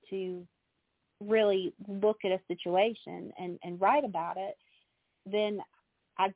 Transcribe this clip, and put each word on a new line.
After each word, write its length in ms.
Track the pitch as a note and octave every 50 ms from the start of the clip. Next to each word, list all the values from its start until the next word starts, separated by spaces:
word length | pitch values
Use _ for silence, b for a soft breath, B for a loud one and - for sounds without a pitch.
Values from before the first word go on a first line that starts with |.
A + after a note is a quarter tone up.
| _ -
to 380 | F#3+ F#3+ F#3+ F#3 F3+ F3+ F3 - _ _ _ _ _ _ _ _ _ _ _ _ _ -
really 520 | G3+ G3+ A3 A3 A3 G#3 G3 F#3+ F#3 F3 - - - -
look 320 | G3+ G3 G3 G#3+ G#3+ - -
at 60 | G3
a 100 | F#3 F#3 - -
situation 840 | F3+ F3 - F3+ F3 F#3 G3+ A3+ A3+ - - - F3 F3 - - - -
and, 220 | F3+ F3+ F3 - -
and 160 | F3 F3 F3
write 220 | F#3+ G3 B3+ D4 D4
about 320 | A3+ F#3+ E3+ E3 E3+ E3+ F#3
it, 200 | F#3+ G3+ G#3 - b b b b b b _ _ _ _ _ _ -
then 360 | G3 G3 G#3 G#3+ G#3 G#3 G3 - - _ _ _ _ _ _ _ _ _ -
I 120 | F#3+ G3 G3